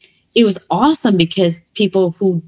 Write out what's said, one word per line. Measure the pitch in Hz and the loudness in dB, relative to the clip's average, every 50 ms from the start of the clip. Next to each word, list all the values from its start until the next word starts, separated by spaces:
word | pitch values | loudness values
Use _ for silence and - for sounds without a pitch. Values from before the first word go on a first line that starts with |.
| _ _ _ _ _ _ - | _ _ _ _ _ _ 0
it | 233 233 | 2 2
was | 214 185 - _ - | 2 0 -4 _ -6
awesome | 160 175 233 294 320 - - 240 202 | -2 0 0 0 0 0 0 0 2
because | 180 165 165 - 190 185 170 165 - _ _ - | 2 0 0 0 0 0 0 -2 -4 _ _ -6
people | - 208 190 - 190 185 175 165 - | -4 -4 -2 0 0 -2 -2 -2 -2
who | 202 190 180 165 - | -2 -2 -2 -2 -6